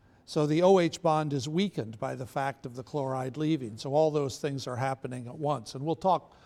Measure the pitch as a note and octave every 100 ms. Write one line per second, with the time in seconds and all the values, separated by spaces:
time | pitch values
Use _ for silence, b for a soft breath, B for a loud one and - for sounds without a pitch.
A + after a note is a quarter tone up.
0 | b b b D#3+ D3+ D#3 F3+ F#3+ E3+ -
1 | E3 D#3 D3+ C#3+ C3+ D#3+ G3+ - A2 A2
2 | C3 B2+ B2 D3 C3+ C3 C3+ A#2+ B2 D3+
3 | C3+ C3 C3 C3 D#3 D#3 A#2 A2 C#3+ C#3+
4 | D#3 D3 C#3 - D3 C#3 C3+ B2 C3+ C3+
5 | C3 B2+ A#2+ D#3 D3 C3+ G#2+ C3+ D3 D#3
6 | F#3+ E3 - B